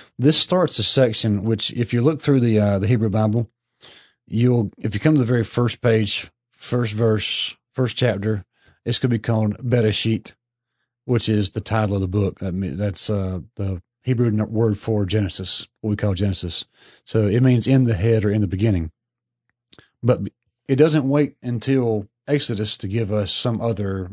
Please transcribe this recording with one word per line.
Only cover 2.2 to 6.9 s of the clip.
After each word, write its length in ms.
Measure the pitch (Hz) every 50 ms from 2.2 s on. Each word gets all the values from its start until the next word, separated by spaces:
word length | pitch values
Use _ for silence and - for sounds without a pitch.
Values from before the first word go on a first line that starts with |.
| - 147 139 135
the, 200 | 120 117 110 107
uh, 200 | 104 104 101 98
the 80 | 98
Hebrew 220 | 101 127 113 113 107
Bible, 420 | 95 110 107 107 107 120 110 - _ _ _ _ _ _ - - - - - _ _ _ _
you'll, 440 | - - 110 120 123 123 120 104 95 - -
if 160 | - 110 98
you 40 | 107
come 140 | - 156 156
to 60 | 143
the 60 | 123
very 180 | 110 127 120 107
first 380 | - - 120 123 113 - -
page, 500 | - 123 - 117 107 95 - - - - _ _ _ _
first 440 | _ _ - - 123 123 120 107